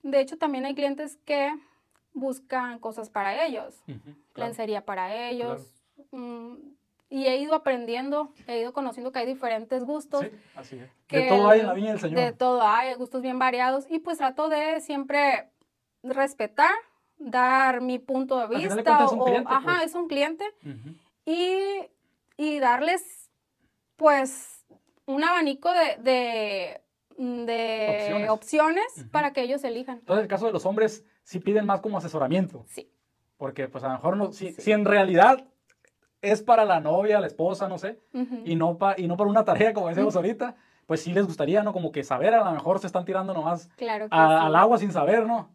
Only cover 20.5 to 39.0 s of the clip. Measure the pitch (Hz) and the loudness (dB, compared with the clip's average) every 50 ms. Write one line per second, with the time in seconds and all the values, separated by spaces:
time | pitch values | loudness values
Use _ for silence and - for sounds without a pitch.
20.5 | 415 _ _ 147 135 113 113 147 160 _ _ _ _ _ _ - 320 339 359 359 | -10 _ _ -14 -14 -14 -16 -18 -20 _ _ _ _ _ _ -6 -2 -2 0 -2
21.5 | 370 381 392 392 403 392 370 - _ _ _ _ _ _ _ _ _ - 294 302 | 0 -2 -2 -4 -6 -8 -10 -12 _ _ _ _ _ _ _ _ _ -6 -6 -4
22.5 | 294 294 262 240 240 247 285 330 359 359 - - - - - _ _ _ _ _ | -2 0 2 2 2 2 0 0 -2 -2 -4 -10 -20 -20 -20 _ _ _ _ _
23.5 | _ _ _ _ _ _ _ _ _ _ 311 311 294 277 262 262 - - - - | _ _ _ _ _ _ _ _ _ _ 4 6 6 6 2 -2 -6 -12 -18 -20
24.5 | - - _ _ - _ _ _ _ _ _ - 269 277 302 339 359 349 320 285 | -20 -20 _ _ -20 _ _ _ _ _ _ -6 -2 0 2 2 2 2 2 0
25.5 | 269 269 - 339 359 359 320 285 - - 226 254 254 254 247 240 226 226 214 208 | -2 -2 -2 0 2 2 2 2 0 -2 0 2 2 2 2 -2 -2 -4 -4 -4
26.5 | 202 196 180 170 - - _ _ _ _ _ _ _ - 262 247 247 240 233 233 | -4 -6 -6 -8 -10 -16 _ _ _ _ _ _ _ -8 -8 -6 -6 -6 -4 -4
27.5 | 233 233 226 226 220 220 214 214 208 208 208 208 208 208 208 214 214 214 - - | -4 -2 -2 -4 -2 -2 -2 -2 -2 -2 -2 -2 -2 -2 0 0 0 -2 -2 -2
28.5 | - 302 302 311 330 370 427 494 - - 131 113 - 302 294 285 277 277 254 240 | 2 2 2 4 2 0 -2 -4 -6 -14 -18 -4 -2 -2 -2 0 -2 -2 -4 -2
29.5 | 269 285 277 254 233 226 254 262 254 233 _ - 180 208 214 202 202 185 214 226 | -4 -4 -4 -6 -6 -6 -8 -10 -12 -14 _ 0 0 0 0 0 -2 -2 -2 -2
30.5 | 202 165 - 185 196 214 220 214 214 - _ _ _ _ _ - - 180 175 190 | -2 -2 -2 -2 0 2 0 0 0 -6 _ _ _ _ _ -10 -10 -4 -2 2
31.5 | 208 214 208 208 196 190 - 220 208 185 160 165 - 156 139 127 160 185 185 180 | 2 2 2 2 -2 0 -2 -4 -6 -4 -6 -6 -2 -2 0 2 2 2 0 0
32.5 | - 135 - _ - - - _ _ _ _ _ _ _ _ _ _ _ 143 131 | -4 -16 -20 _ -18 -18 -18 _ _ _ _ _ _ _ _ _ _ _ -10 -10
33.5 | 131 - 135 131 - 135 120 131 131 127 131 160 190 202 208 - - - 196 180 | -6 -6 -8 -8 -8 -8 -6 -6 -6 -2 -2 -2 0 0 -2 -4 -6 -8 -12 -12
34.5 | - - - 208 214 208 208 196 208 208 196 185 185 170 196 233 269 262 - _ | -12 -6 2 2 2 4 4 4 4 4 4 4 8 8 8 8 8 4 2 _
35.5 | _ _ _ _ _ _ _ _ _ _ _ _ _ _ - 202 208 208 214 247 | _ _ _ _ _ _ _ _ _ _ _ _ _ _ 0 0 0 0 4 4
36.5 | 240 220 214 208 180 165 147 151 165 185 202 214 214 208 190 151 - - 160 180 | 6 6 6 4 2 2 2 0 0 2 2 2 2 2 2 0 -4 -2 -2 -2
37.5 | 190 180 196 190 180 165 185 196 226 - _ _ - 254 254 247 254 233 220 - | -2 -2 -4 -6 -6 -6 -8 -10 -10 -10 _ _ -6 -6 -6 -6 -8 -10 -4 -2
38.5 | 170 165 160 170 170 170 196 196 196 185 | -2 0 0 0 0 0 0 0 0 0